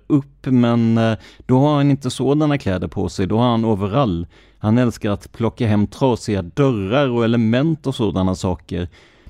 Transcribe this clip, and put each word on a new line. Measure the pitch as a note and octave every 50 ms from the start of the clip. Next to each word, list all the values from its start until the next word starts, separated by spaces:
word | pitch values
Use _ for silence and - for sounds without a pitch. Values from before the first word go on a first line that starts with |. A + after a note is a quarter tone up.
| _
upp, | - D3 C#3 C3+ - - _ -
men, | C3+ C3 B2 A#2+ A#2 A#2 A#2 A2+ A2+ A2+ A#2
eh, | A2+ A2+ A2 - - - - - -
då | - B2+ C3
har | C#3+ D3+ D3+
han | C#3+ C#3+ C#3+
inte | C#3 C3+ C3 B2+
sådana | - - B2+ C3 C#3+ D3+ D#3 D3 C#3+ C3+
kläder | - G2 F#2 F2+ F2+ E2
på | - G#2 F#2 F2+
sig, | - - F#2+
då | F2+ G#2 A2
har | A#2+ B2
han | A#2 A2+ A2+
overall. | A2+ A2 F#2 G2+ G2 G2+ C#3 C#3 A2 F2 F2 F2 - - - - _ _ _
Han | - G#2+ A2 B2
älskar | B2+ A#2 G#2+ - - G#2
att | G2+ G2 - - -
plocka | - A2+ A2 - - B2
hem | G#2+ G#2+ G#2 G#2
trasiga | G2 - - C#3 C3 A#2 - - - G#2 F#2+ F2+
dörrar | E2+ - - C#3+ C3+ B2 G#2 F#2+ F#2+ A#2 D3 C#3+ C3
och | A#2+ A#2+ A#2
element | A2+ A#2 A#2+ A2+ A2 A2+ B2+ D3 E3 D#3+ D3+ -
och | C3+ C3
sådana | - A2+ G2+ D#2 F#2+ F#2 F#2 F#2
saker. | - - F#2+ F2+ - - - F#2+ F2 F2 E2+ - - - - _ _ -